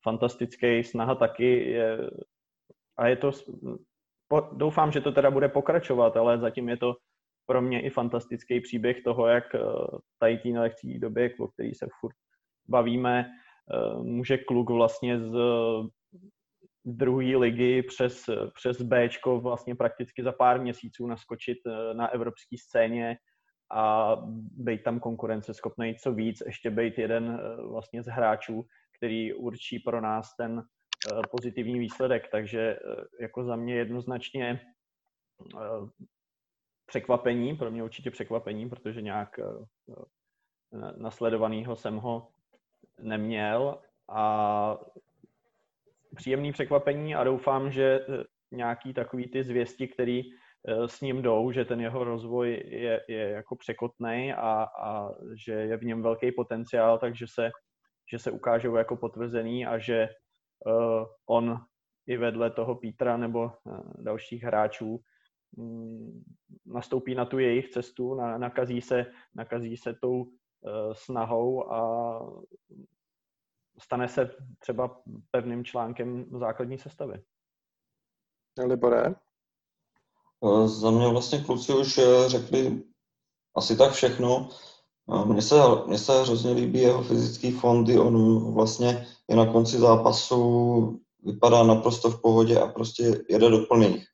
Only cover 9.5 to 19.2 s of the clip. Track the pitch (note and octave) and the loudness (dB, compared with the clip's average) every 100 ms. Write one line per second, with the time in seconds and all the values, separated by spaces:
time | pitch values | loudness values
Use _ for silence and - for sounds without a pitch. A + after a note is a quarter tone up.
9.5 | A2+ G#2+ - - - _ _ A2+ A2+ B2 | -4 -4 -4 -6 -10 _ _ 0 2 -2
10.5 | A#2 A#2 - B2+ B2+ A#2 G#2+ A#2+ B2 A#2 | 0 0 -2 -12 -8 -6 -2 -2 -2 -10
11.5 | - A#2 - - - A#2 _ _ _ _ | -8 -10 -8 -12 -10 -12 _ _ _ _
12.5 | _ - B2 A#2 B2 B2 B2 B2+ - _ | _ -2 0 2 0 0 0 -2 -12 _
13.5 | _ _ A#1 A1+ - A#2+ A#2+ B2 C3 - | _ _ -4 -4 -4 -6 -6 -2 -2 0
14.5 | A#2+ A#2+ A#2 A#2 A2+ A#2+ A#2+ A2 A#2 A#2+ | -2 0 2 2 2 -4 -4 -2 0 0
15.5 | A#2 A2+ A2+ A2 _ _ F#3 F#3+ _ _ | 2 0 -2 -6 _ _ -20 -20 _ _
16.5 | _ _ _ B2 A#2+ C3 B2+ B2+ C3 A#2+ | _ _ _ -14 -2 0 0 2 2 2
17.5 | A#2 B2 B2+ B2+ - B2+ B2 - G#2+ G#2 | 2 2 2 -2 -2 -4 -4 -6 -6 -6
18.5 | - B2+ B2 B2 B2 A#2+ - | -6 -6 -4 0 2 2 -2